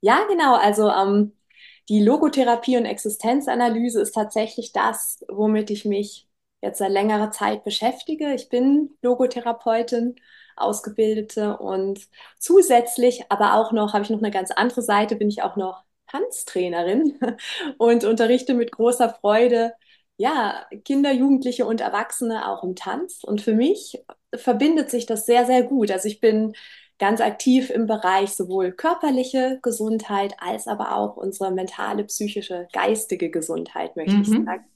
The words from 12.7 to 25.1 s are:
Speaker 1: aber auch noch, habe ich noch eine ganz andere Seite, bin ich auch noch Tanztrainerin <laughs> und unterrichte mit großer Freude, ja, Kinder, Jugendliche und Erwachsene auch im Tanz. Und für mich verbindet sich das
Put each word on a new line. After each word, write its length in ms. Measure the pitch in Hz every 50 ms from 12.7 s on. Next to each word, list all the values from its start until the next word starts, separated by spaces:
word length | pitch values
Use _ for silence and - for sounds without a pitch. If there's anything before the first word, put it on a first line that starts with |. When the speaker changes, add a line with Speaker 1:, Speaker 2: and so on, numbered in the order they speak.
| 262 240 240 240 - - 240 247 240 - - _
Speaker 1:
aber 240 | 202 202 311 - -
auch 180 | 214 220 220 226
noch, 200 | 214 208 208 208
habe 100 | 208 202
ich 60 | 208
noch 80 | 226 214
eine 100 | 220 208
ganz 200 | 202 196 185 190 -
andere 300 | - 208 247 247 - 220
Seite, 340 | 208 208 202 214 214 226
bin 120 | 208 208 208
ich 140 | 208 202 190
auch 140 | 196 -
noch 280 | 208 185 185 185 - _ _ _ _ _ _
Tanztrainerin 1080 | - 269 403 494 - - - - - 190 180 180 175 - 170 175 190 247 320 302 285 - 240 226 233 - - -
<laughs> 300 | - - 370 302 262 _
und 260 | 226 233 233 233 196
unterrichte 500 | 202 226 220 233 226 247 254 254 - 262
mit 180 | 240 233 233 -
großer 380 | _ 220 233 247 240 247 226 233 -
Freude, 540 | - 202 208 220 240 247 240 226 226 233 226 _ _ _ _ _ _ _ _
ja, 480 | _ 202 254 320 285 226 202 - - - - - 208 _
Kinder, 280 | - 277 277 277 285 269
Jugendliche 540 | 247 254 277 277 262 - 247 247 - 247
und 140 | - 226 226
Erwachsene 680 | - - - 202 226 233 - - 247 233 226 220 - -
auch 140 | 202 - -
im 140 | 180 185
Tanz. 480 | 185 - 190 190 269 349 370 - - -
Und 160 | - 214 208
für 140 | 208 - 220
mich 440 | 220 240 294 403 - - - - - - _ - _ _ _ -
verbindet 560 | - - - 240 208 277 302 330 311 285 -
sich 160 | - 240 226
das 200 | -